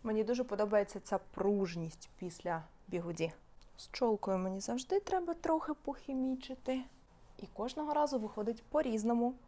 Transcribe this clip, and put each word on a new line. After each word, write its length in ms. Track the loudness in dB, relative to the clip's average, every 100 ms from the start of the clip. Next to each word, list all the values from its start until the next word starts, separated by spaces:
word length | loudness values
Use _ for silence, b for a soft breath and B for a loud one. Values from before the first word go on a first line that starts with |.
Мені 220 | 2 2
дуже 200 | 2 0
подобається 560 | 0 0 4 4 2 -4
ця 180 | -2 -2
пружність 920 | -2 0 2 4 0 -2 -6 -10 -18 -10
після 460 | -8 -6 -2 -2 -4 -18 -6
бігуді. 440 | -4 -4 -2 -2 -2 -20 -20 -20 -18
З 140 | -12
чолкою 480 | 0 2 2 2 0
мені 220 | 0 -2
завжди 400 | -4 -4 0 0
треба 340 | 2 0 0
трохи 400 | -2 2 0 0
похімічити. 1080 | -6 -6 -8 -4 -2 0 -2 -6 -8 -2 -2 -4 -16 -20 -20 -20 -18
І 80 | -14
кожного 480 | -6 -4 -4 0
разу 240 | 2 2 2
виходить 460 | -2 -2 -2 -4 0
по-різному. 640 | 2 2 2 4 4 2 0